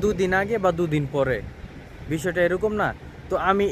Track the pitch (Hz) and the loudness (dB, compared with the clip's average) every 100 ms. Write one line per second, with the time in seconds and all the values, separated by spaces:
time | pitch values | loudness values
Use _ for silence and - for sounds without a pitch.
0 | 202 180 185 185 202 226 185 170 175 151 | 0 2 2 2 2 2 2 2 2 2
1 | 143 139 131 117 98 - - - - - | 0 0 0 0 -4 -12 -14 -16 -16 -14
2 | - 165 180 175 175 180 214 208 160 - | -6 -4 -2 2 2 2 0 0 0 -2
3 | - - - 185 170 196 202 | -10 -14 -4 0 2 4 4